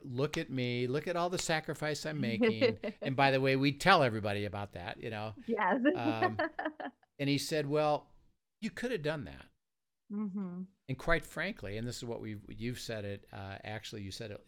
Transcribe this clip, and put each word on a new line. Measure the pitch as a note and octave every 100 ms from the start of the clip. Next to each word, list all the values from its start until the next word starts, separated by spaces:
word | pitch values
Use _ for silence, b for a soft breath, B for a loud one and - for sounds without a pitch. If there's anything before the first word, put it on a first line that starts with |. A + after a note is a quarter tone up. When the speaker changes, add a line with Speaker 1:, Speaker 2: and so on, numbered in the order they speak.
Speaker 1:
Look | C#3 B2 D3 E3
at | E3
me. | C3 B2 B2 B2
Look | C#3+ D3
at | E3+
all | F3
the | F3+
sacrifice | - D#3 D#3 D3+ D3+ D3
I'm | D#3 D3+
making." | A#2+ D3+ A#3 - B3+ G#2+
Speaker 2:
<laughs> | F3 -
Speaker 1:
And | C#3 C3
by | C#3
the | C3+
way, | C3+ C3+
we | C#3+
tell | C#3+ F3+ F#3
everybody | B2+ A2 G2+ G2+
about | G2+ G2+ G2+
that, | F#2 F#2 -
you | A#2+
know. | G#2+ A2 G#2+ A3+
Speaker 2:
Yes. | G#3+ G#3 C#4 C#4 F#4
Speaker 1:
Um, | - - F#4 - D#4 - D#4 -
Speaker 2:
<laughs> | D4 _ _ -
Speaker 1:
and | C#3
he | C#3
said, | C#3+ D#3 C#3
"Well, | D3+ D3+ D3 - - _ _ _ -
you | A3
could | - B3
have | G#3
done | D3 D#3
that." | F2 C2+ - _ _ _ _ _ -
Speaker 2:
Mm-hmm. | G#3 G#3+ G3+ F#3 F3+ F#3 _ -
Speaker 1:
And | C3
quite | - E3
frankly, | - D#3 F3+ A3+ G2 G#2+
and | A#2+
this | A2+
is |
what | A#2+ A2+
we've, | A2 G#2 A#2+
you've | A2 A#2 A#2+
said | - A2
it, | G2+ G2+ -
uh, | G2+ G2 G2
actually, | - A2 - G#2
you | F#2+
said | - A2
it | -